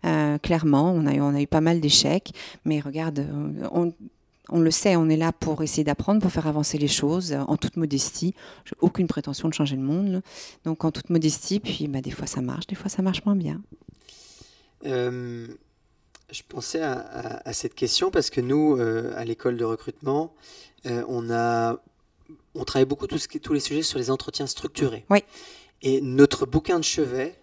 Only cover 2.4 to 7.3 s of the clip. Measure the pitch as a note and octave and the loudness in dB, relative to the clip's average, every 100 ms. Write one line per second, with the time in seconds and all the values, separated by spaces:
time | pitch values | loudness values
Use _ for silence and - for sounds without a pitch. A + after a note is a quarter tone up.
2.4 | - - D#3 D3+ C#3+ D3 D#3+ C#3+ D3 D3 | -18 -6 -2 -2 -2 -4 -4 -4 -4 -4
3.4 | D3 D3+ - - F3 - - _ _ _ | -6 -6 -4 0 -2 -4 -20 _ _ _
4.4 | - E3 D#3+ D#3+ G#3 F3 D#3+ D#3 E3 - | -2 4 4 4 4 6 4 4 2 0
5.4 | D#3+ D3+ D#3 - D3+ C#3+ - G#3+ G3 D#3+ | -4 -2 0 0 0 0 2 2 2 0
6.4 | D#3 D3+ D3 D3+ C#3+ - C#3+ F3 F3 | 0 0 0 0 2 2 2 0 -2